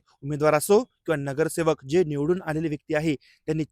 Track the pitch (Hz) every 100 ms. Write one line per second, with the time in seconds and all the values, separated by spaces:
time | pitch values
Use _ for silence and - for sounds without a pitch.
0 | - _ 139 147 151 151 - 208 254 _
1 | - 151 139 135 160 - 160 151 135 165
2 | 160 143 151 180 165 156 165 147 - 151
3 | 160 139 _ _ - 156 147